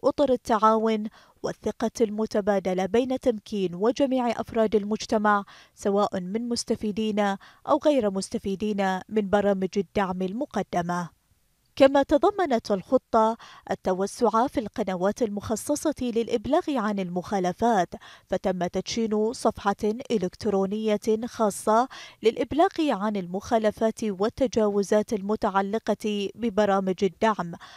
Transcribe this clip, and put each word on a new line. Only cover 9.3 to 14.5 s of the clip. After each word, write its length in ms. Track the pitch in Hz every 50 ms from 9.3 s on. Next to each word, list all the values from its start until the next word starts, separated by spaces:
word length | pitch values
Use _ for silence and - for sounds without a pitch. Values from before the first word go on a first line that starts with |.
| 196 208 196 202 202 190 190 180 -
الدعم 440 | 208 190 - - 208 196 180 185 185
المقدمة. 1000 | 185 185 190 240 294 - - 214 185 - - 180 175 175 175 175 175 156 - _ _ _ _ _ _ _ _ _ _ _ _
كما 280 | - 277 269 277 285 277
تضمنت 680 | - 320 277 - 392 415 403 359 294 247 226 - -
الخطة 680 | 208 185 - - 269 254 - _ - 226 220 220 226 - - - - - - -
التوسع 760 | 190 - - - 185 180 196 202 - - 240 214 202 226 247
في 120 | 285